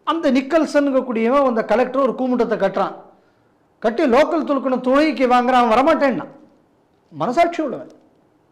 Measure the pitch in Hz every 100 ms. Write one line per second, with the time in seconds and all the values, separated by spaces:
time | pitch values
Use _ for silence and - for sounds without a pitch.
0 | - 330 311 254 262 330 285 294 285 262
1 | 262 226 226 285 262 226 220 214 254 262
2 | 262 - 254 240 233 196 190 196 170 -
3 | - _ _ _ _ _ _ _ 226 226
4 | 294 240 302 330 240 277 269 254 254 277
5 | 311 240 247 247 240 254 233 220 294 311
6 | 277 175 120 - - _ _ _ _ _
7 | _ 151 170 339 339 339 285 151 - -
8 | _ _ _ _ _